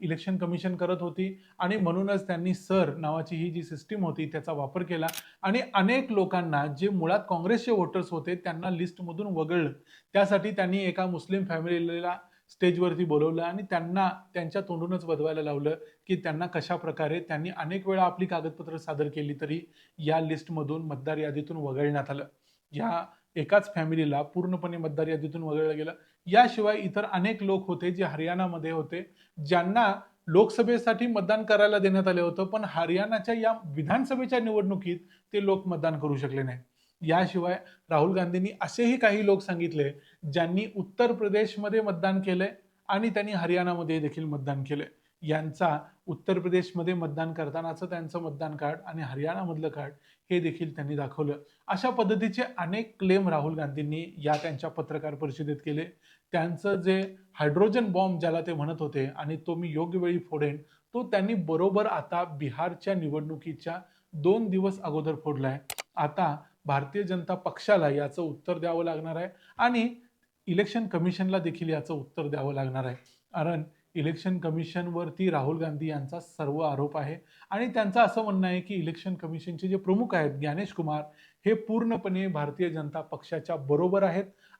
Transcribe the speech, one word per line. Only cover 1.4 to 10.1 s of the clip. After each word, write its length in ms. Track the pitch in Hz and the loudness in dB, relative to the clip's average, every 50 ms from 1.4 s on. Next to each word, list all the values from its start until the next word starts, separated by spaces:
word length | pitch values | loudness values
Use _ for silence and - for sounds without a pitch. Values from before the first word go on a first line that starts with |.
| - _ _ - | -16 _ _ -4
आणि 180 | 180 180 214 | -2 0 0
म्हणूनच 500 | 214 190 165 170 185 196 202 202 190 196 | 2 2 2 2 0 0 0 0 0 -2
त्यांनी 280 | - 175 170 175 185 180 | -2 -4 -2 0 -2 -2
सर 400 | - - - 190 190 175 151 131 | -2 -2 2 2 4 4 2 0
नावाची 400 | 135 156 151 156 160 156 - 175 | -4 -4 -4 -2 -4 -4 -6 -6
ही 140 | 160 165 180 | -4 -4 -4
जी 120 | 160 170 | -4 -6
सिस्टीम 420 | 156 135 160 143 - - 214 208 185 | -8 -8 -12 -14 -10 -8 -4 -2 -2
होती 220 | 160 147 160 156 | -2 -2 -2 -4
त्याचा 260 | 147 165 151 - 165 | -6 -6 -6 -6 -6
वापर 300 | 156 143 139 127 - 185 | -4 -4 -4 -4 -4 -6
केला 240 | 180 156 175 160 160 160 - - - - - _ | -4 -4 -4 -2 -2 -4 -4 -8 -12 -16 -10 _
आणि 180 | - 190 214 247 254 - - | 0 0 0 0 0 0 2
अनेक 380 | 196 185 214 247 269 269 262 | 4 4 4 4 2 0 0
लोकांना, 540 | 220 202 180 185 190 180 170 165 151 143 147 | 2 2 2 2 2 0 0 0 0 0 0
जे 220 | 151 143 135 185 208 | -2 -2 -2 0 0
मुळात 320 | 196 180 160 165 190 208 208 - | 0 2 2 2 2 2 2 0
काँग्रेसचे 440 | 185 165 170 190 233 226 233 247 | -2 0 2 2 2 2 2 2
व्होटर्स 380 | 226 196 175 - - 185 175 - | 2 2 2 2 0 -2 -2 -2
होते, 240 | 175 160 135 175 180 | -4 -6 -4 -4 -6
त्यांना 360 | 180 - 175 165 165 180 190 | -4 -4 -6 -6 -6 -4 -4
लिस्टमधून 560 | 180 165 180 175 - - 180 170 165 170 208 | -2 -2 -2 -4 -6 -8 -10 -10 -8 -6 -6
वगळलं. 460 | 202 180 160 156 156 175 175 156 139 135 - _ _ - - _ _ | -4 -2 -2 0 2 2 2 2 0 -2 -6 _ _ -20 -20 _ _